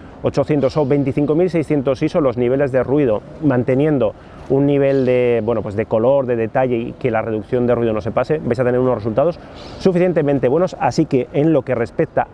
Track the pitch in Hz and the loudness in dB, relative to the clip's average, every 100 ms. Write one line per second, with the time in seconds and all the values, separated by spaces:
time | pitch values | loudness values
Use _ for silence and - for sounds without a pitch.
0 | - - 131 143 135 151 131 156 139 143 | -20 -8 -4 -2 0 0 0 0 0 0
1 | 139 139 143 151 185 170 143 151 127 131 | 0 0 0 2 0 0 0 0 0 0
2 | 156 185 135 117 120 135 143 127 117 143 | 0 0 0 0 0 2 0 0 0 2
3 | 135 104 - - 151 127 123 131 156 143 | 2 0 -4 -4 0 2 2 2 2 2
4 | 107 - - - - 135 143 143 135 135 | 0 -2 -14 -14 -2 0 2 2 2 2
5 | 127 127 123 120 107 113 110 101 107 113 | 2 2 2 2 0 -2 -4 -4 -2 0
6 | 117 139 123 120 113 131 131 120 117 - | 2 2 0 -2 -2 0 0 0 -4 -4
7 | 131 110 110 110 101 127 120 120 117 107 | -2 -2 -2 -4 -2 0 2 2 0 -2
8 | 107 123 131 156 160 123 123 123 127 113 | -2 -2 0 -2 -2 -2 0 0 0 0
9 | 113 110 160 170 - - - - 196 175 | -2 0 0 -2 -10 -18 -18 -4 0 2
10 | 180 170 143 139 127 151 180 - 139 120 | 2 2 2 2 2 2 0 0 -2 0
11 | 151 131 123 151 156 147 - 90 117 - | 0 0 0 0 2 2 0 -2 -2 -2
12 | 160 - - | -2 -2 -4